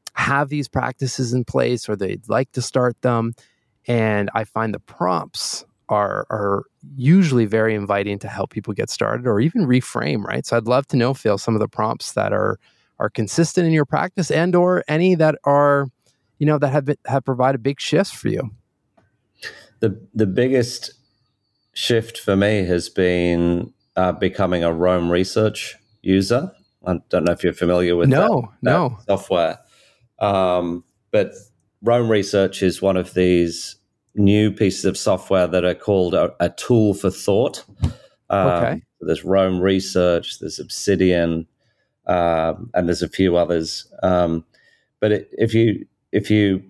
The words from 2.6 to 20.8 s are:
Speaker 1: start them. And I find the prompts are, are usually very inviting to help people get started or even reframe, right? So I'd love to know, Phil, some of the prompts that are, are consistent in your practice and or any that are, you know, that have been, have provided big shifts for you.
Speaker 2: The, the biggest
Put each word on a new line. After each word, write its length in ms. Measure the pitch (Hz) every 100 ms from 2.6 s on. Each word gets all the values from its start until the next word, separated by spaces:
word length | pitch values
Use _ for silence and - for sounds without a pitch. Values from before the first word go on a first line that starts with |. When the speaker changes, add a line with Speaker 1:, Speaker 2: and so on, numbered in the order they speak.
Speaker 1:
start 400 | 120 - 123 117
them. 320 | 127 120 113 117 _ _ _ _ -
And 420 | 120 110 104 101
I 120 | 113 110
find 280 | - 113
the 60 | 101
prompts 840 | - - 90 87 - - - - - _ -
are, 360 | 107 101 98 101
are 340 | 110 101 98 - _ - 139
usually 500 | 127 180 175 127 110
very 300 | 110 110 110
inviting 420 | 101 101 101 101
to 100 | 107
help 220 | - 98
people 220 | - 104
get 160 | 101 107
started 380 | - 107 117 123
or 140 | 104
even 240 | 139 233 156
reframe, 580 | 123 - 120 120 117
right? 220 | 98 110 -
So 100 | 117
I'd 120 | 110
love 200 | 127 139
to 80 | 143
know, 180 | 120
Phil, 240 | 135 113 98
some 160 | -
of 60 | 110
the 80 | 107
prompts 460 | - 110 120 -
that 180 | - -
are, 280 | 50 - 107 _ _ _ -
are 100 | 107
consistent 580 | - 107 - 165 - 170
in 60 |
your 100 | 160
practice 480 | 147 147 175 - 165
and 240 | 151 170 180
or 300 | 180 180 -
any 280 | 151 185 175
that 200 | 156 147
are, 440 | - 143 143 143 139 - _ _ _ -
you 60 | 151
know, 120 | 151
that 100 | 143
have 160 | 139 135
been, 100 | 147 -
have 180 | 135 -
provided 360 | 123 127 135
big 200 | 113 143
shifts 320 | - 151 196
for 160 | - -
you. 220 | 104 117 - _ _ _ _ _ _ _ _ - - - _
Speaker 2:
The, 180 | 110 98 -
the 140 | - 107
biggest 680 | 95 127 131 120 -